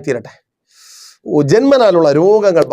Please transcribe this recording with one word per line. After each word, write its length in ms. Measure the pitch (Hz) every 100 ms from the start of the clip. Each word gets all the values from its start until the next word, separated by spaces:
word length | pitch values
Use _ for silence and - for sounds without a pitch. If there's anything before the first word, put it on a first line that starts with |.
| 143
തീരട്ടെ. 280 | 120 - - _ _ _ _ - - - _ -
ഓ, 140 | 147
ജന്മനാലുള്ള 680 | 139 214 277 269 214 175 156
രോഗങ്ങൾ 540 | 147 190 214 202 165 135